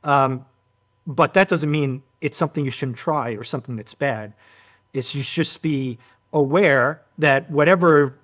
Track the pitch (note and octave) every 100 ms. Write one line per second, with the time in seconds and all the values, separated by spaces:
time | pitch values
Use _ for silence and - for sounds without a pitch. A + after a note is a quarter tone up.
0 | D3+ C#3 C3+ C3 - _ _ _ _ _
1 | - C#3 D#3 F#3+ G3 E3+ D3+ D3+ C#3 C3
2 | _ _ D3+ - D#3 - C#3 - C3+ A#2+
3 | - D3+ A#2+ G#2+ A#2+ C#3 B2 A#2 G#2+ -
4 | C#3 A2 G#2 _ _ _ _ _ _ C3+
5 | A#2+ C#3+ C3 - D#3+ - D#3+ C#3+ C3 A#2+
6 | _ _ _ D#3 C#3 E3 F#3+ C#3 B2 D#3
7 | _ - D3+ C3+ C3+ C#3+ D3+ F#3 F3 D3+
8 | C#3 C3+